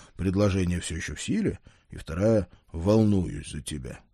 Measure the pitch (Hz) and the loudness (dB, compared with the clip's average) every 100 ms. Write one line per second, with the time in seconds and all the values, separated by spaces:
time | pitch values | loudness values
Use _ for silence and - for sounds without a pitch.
0 | - - 92 92 104 95 87 87 - 82 | -16 -4 0 2 4 2 0 -2 -4 -8
1 | - 76 - 208 185 - - _ _ - | -8 -8 -4 -2 -2 -4 -12 _ _ -16
2 | - 80 107 110 90 - _ 82 90 110 | -8 0 2 2 0 -10 _ -2 4 6
3 | 107 98 87 - 76 78 - 73 60 - | 6 4 0 -6 -10 -12 -10 -10 -10 -14
4 | _ | _